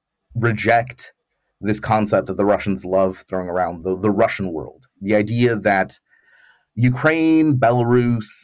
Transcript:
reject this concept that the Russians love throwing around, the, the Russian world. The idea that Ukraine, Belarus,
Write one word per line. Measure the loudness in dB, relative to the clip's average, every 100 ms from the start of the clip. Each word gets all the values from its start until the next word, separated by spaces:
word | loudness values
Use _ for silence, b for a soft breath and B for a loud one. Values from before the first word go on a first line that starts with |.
| _ _ _ -2
reject | -2 0 2 2 0 -12 -20 _ _ _ _ _
this | -4 -4
concept | 0 0 2 0 0
that | 0
the |
Russians | 0 0 -2 -6
love | -2 0 0 -4 -8
throwing | -8 -4
around, | -4 -4 -4
the, | -4 -2
the | 0
Russian | 2 0 0 -6
world. | -8 -12 -18 _ _
The | 0
idea | 0 0 0 0
that | 2 0 0 -2 -8 b b b b b b b
Ukraine, | 0 0 2 0 2 4 4 4 4
Belarus, | 2 2 4 2 2 -2 -4 -10